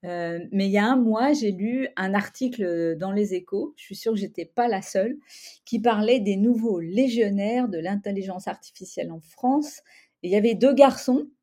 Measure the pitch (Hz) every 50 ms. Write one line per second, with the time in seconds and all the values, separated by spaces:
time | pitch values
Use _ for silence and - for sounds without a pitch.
0 | - 175 175 175 170 170 170 170 - - - 196 196 196 196 202 208 226 262 262
1 | 240 226 220 214 240 277 302 294 226 208 196 180 196 220 240 262 269 - - -
2 | 190 190 196 202 202 - _ - 262 254 247 240 202 180 170 170 170 165 165 156
3 | 180 190 196 202 208 202 185 180 180 - - 196 - 302 - _ - - 202 202
4 | - 226 226 202 196 190 - - 170 - _ - 240 240 214 190 190 - - 196
5 | 190 226 277 302 _ _ - - - - - _ _ - - 226 208 240 226 208
6 | 214 220 247 262 202 196 196 190 202 233 247 226 220 233 202 175 170 165 185 208
7 | 262 269 226 233 226 202 202 196 196 208 233 247 254 240 190 165 165 180 202 208
8 | 202 208 202 196 190 190 185 180 196 - 175 - - - _ - 185 - - -
9 | 175 170 165 165 160 - - _ - 247 269 294 294 294 - - _ _ - -
10 | _ _ _ _ - 180 185 208 202 233 226 185 226 262 285 240 285 269 262 -
11 | - - 254 277 - - _ _